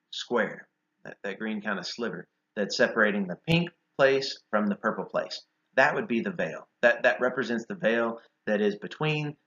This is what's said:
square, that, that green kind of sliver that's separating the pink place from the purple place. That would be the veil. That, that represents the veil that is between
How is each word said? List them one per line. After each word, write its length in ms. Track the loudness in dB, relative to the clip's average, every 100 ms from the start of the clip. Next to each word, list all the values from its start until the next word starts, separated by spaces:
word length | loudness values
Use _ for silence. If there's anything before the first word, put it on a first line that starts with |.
| -14
square, 580 | -12 -2 0 0 -4 -16 _ _ _
that, 120 | -20 -10
that 160 | -8 -6
green 240 | -6 -4
kind 160 | -2 -4
of 80 | -4
sliver 420 | -6 -6 -6 -14 _ _
that's 220 | -6 -2 2
separating 500 | 2 4 2 2 -4
the 120 | -6 0
pink 220 | 0 0 _ _ 4
place 420 | 4 4 -2 -10 -2
from 160 | 0 0
the 100 | 0
purple 280 | -2 -4 -4
place. 360 | -4 -4 -10 _ _ _ 2
That 180 | 2
would 140 | 2 -2
be 120 | -2
the 120 | -2
veil. 360 | -4 -4 -6 -14 2
That, 220 | 4 6
that 160 | 2 2
represents 440 | 0 0 -2 -2 -4
the 100 | -2
veil 440 | 0 2 0 -4 -14 _ -2
that 140 | 2
is 160 | 2 0
between 600 | -8 -2 -2 0 -4 -8